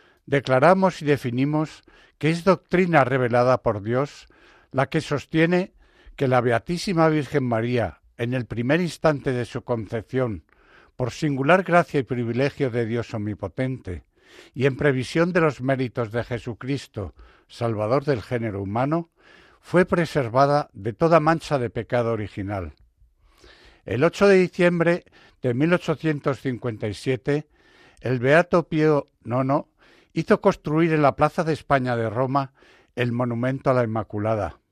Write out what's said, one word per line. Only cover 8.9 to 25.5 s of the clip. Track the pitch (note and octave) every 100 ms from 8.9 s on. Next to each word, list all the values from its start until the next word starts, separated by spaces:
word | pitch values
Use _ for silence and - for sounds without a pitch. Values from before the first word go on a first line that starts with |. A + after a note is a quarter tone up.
| - E3 C#3+ C#3
de | B2 A#2
su | -
concepción, | - A#2+ F#2+ A#2 - B2+ B2+ F2+ - _ _ _ _ -
por | B2
singular | - D#3 C3+ C#3 F#3
gracia | F3 E3+ D#3+ D3
y |
privilegio | A#2+ A#2+ A#2 A#2 C#3 - C3+
de | A#2+ A2
Dios | A#2 A2
omnipotente, | A2+ G#2 G2 F#2+ - C3 B2+ - F2 - _ _ - -
y | - C3+
en | C3
previsión | D3 B2+ A#2+ E3 F3
de | F3
los | D#3+ C3
méritos | C3 C3 B2+ - A2
de | A#2
Jesucristo, | A2 A#2+ - G2+ B2 C3+ - - F2 - - _ _
Salvador | - A#2 G#2+ G#2+ C#3
del | C#3+ A#2+
género | - B2 A2+ G2+
humano, | G2 A2 C#3 E3 E3 _ _ - _ _
fue | - E3+ F3+
preservada | F3 D#3+ D#3 A#2 B2 C#3 C#3+ -
de | A#2 G2+
toda | G#2 E3 E3
mancha | B2 - - C#3
de | A#2
pecado | A#2+ G#2 B2 A#2
original". | A2 G2+ - G2 G2+ E2 - _ _ _ _ _ _ - - - _ -
El | G#2+
ocho | E3 - G3+
de | F#3+
diciembre | F3+ - F3 F3 E3 F3 - _ _ _
de | C3